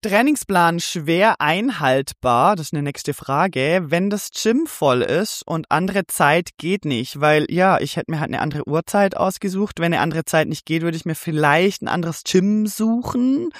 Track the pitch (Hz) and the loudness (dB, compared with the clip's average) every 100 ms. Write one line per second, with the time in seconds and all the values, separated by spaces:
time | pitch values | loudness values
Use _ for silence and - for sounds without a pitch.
0 | 220 202 262 302 - 190 170 170 - 180 | 0 2 2 0 0 2 4 2 -4 -6
1 | 151 165 214 196 147 170 240 190 147 131 | -2 2 2 2 0 0 0 0 2 2
2 | 139 - 123 120 156 202 151 156 143 139 | 0 -4 2 4 4 2 -2 -4 -4 -6
3 | - 143 - 139 185 131 135 180 160 165 | -8 -8 -4 0 0 0 0 0 0 0
4 | 196 208 - - - 240 320 - 147 123 | 0 -2 -6 -4 0 2 0 0 2 2
5 | - 151 208 - - 165 - 147 185 190 | 2 0 -2 -6 -6 -6 -2 -2 0 -2
6 | 180 - 147 160 180 _ 156 202 156 123 | -4 2 4 4 0 _ -4 -4 -2 -4
7 | 127 143 151 151 156 175 185 175 147 - | -4 0 2 4 2 2 2 2 0 -4
8 | - 156 151 - 151 147 - 151 - 208 | -6 -4 -4 -4 -4 -4 -2 -2 0 2
9 | 196 - 185 - 196 185 208 - 170 165 | 2 2 -2 -2 -4 -2 -4 0 0 2
10 | 170 160 160 160 151 151 - 160 165 160 | 0 -2 0 0 0 -4 -4 -2 -2 -4
11 | 165 156 - 156 151 151 190 - - 175 | -4 -6 -4 0 4 4 2 -2 -4 -2
12 | 170 160 - 196 196 214 214 - 220 233 | -2 -6 0 2 4 2 0 -2 0 0
13 | 240 247 247 277 339 - | -2 -2 0 0 -2 -8